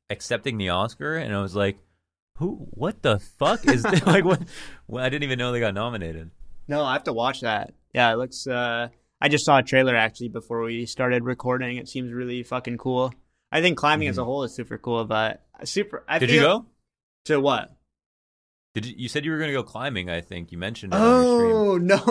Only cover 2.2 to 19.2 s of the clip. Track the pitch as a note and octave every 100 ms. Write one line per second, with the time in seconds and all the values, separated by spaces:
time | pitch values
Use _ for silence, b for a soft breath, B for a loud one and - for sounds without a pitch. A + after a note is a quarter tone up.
2.2 | _ - F3 G3+ - - E3 - C3 G#2
3.2 | - - D3+ A3+ - C3 G3+ F#3+ F#3+ F#3+
4.2 | F3 F3 - B B B - A#2+ B2+ C#3+
5.2 | C#3+ B2+ B2 A#2+ A2+ G2 A#2 A2 E2 D#2+
6.2 | E2 - - - - D3 C#3 C#3 - A#2
7.2 | B2 B2+ A#2 G#2 - - _ B2+ A#2+ A2+
8.2 | C3 - C3+ B2 A#2+ A#2 A#2 - _ _
9.2 | D3 D3 D#3+ C3+ B2 C3 C3 A#2+ A2+ -
10.2 | A#2+ A2 - A#2 A2+ A#2 A#2+ - B2+ B2
11.2 | A#2+ B2 B2+ B2+ B2+ B2 - C3 B2 A#2+
12.2 | B2 B2 A#2 B2+ B2 A#2+ B2+ B2+ B2+ -
13.2 | _ _ _ D#3 F3 C#3 D3 D3+ D3 -
14.2 | A#2+ C#3 B2+ - A2+ A2+ A#2+ A#2 G#2+ G#2+
15.2 | A2 - _ - - G3 G3+ - - D#3+
16.2 | - D3 D3 G#3+ - _ _ _ _ _
17.2 | - C#3+ C#3 A#2 - _ _ _ _ _
18.2 | _ _ _ _ _ G#2+ A#2 - B2 D3